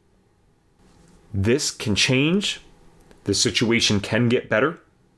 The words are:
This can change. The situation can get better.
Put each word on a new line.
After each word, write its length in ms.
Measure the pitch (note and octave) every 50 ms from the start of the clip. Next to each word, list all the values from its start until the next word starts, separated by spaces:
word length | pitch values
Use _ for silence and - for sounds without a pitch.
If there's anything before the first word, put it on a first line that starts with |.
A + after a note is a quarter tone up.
| _ _ _ _ _ _ _ _ _ _ _ _ _ _ _ _ _ - _ _ - - - - _ _ -
This 380 | G2 G2 G#2+ A#2+ D3+ D3 -
can 240 | - - - A2 G2+
change. 680 | G2 - - C3 C3 C#3+ D#3 F3 G#3 G3 - - - - - - _ - - _ - - - - - _
The 80 | - G2+
situation 680 | - - A#2+ F#2+ - B2 G#2+ A#2 A#2 - - G#2+ G2+
can 280 | F#2+ - - A2 A#2+ A#2+
get 220 | A#2+ B2 - -
better. 300 | A2+ G#2+ B2 D3+ F3 - _ _ _ _ _ _ _